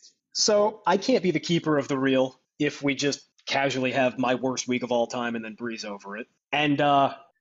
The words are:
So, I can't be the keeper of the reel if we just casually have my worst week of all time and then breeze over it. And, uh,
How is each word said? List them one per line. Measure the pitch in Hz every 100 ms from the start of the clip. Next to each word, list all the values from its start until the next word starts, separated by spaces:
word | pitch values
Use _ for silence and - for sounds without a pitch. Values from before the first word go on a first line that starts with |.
| - _ _
So, | - - 208 208 214 -
I | 196
can't | - 233
be | 180
the | 156
keeper | - 170 156 147
of | 127
the | 135
reel | 135 131 131 - _ -
if | 147 -
we | 143 135
just | 143 127 _ _ -
casually | 135 139 131 127
have | 127 127 113
my | 123 123
worst | 131 123 -
week | 123
of | 120
all | 120 117
time | 127 120 117
and |
then | 110 107
breeze | 120 110
over | 107 101 101 104
it. | - _ -
And, | 143 147 143
uh, | 147 139 135 - - _